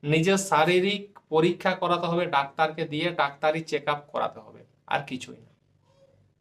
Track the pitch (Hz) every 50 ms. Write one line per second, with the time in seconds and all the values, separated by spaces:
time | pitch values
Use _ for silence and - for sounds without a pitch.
0 | - 147 156 160 160 190 196 190 190 - 160 147 156 170 180 180 185 202 208 196
1 | 202 - - - _ - 156 160 165 185 175 - - 190 180 - 180 170 175 175
2 | 175 170 170 175 175 160 143 139 139 - - - 160 156 156 165 160 147 147 151
3 | 165 175 170 160 143 139 - - - 156 156 165 160 - 151 139 - 151 147 147
4 | - - - 123 117 117 - 113 107 110 - 113 113 _ _ _ _ - - 139
5 | 143 - 135 127 - - 123 113 - _ _ _ _ _ _ _ _ _ _ _
6 | _ _ _ _ _ _ _ _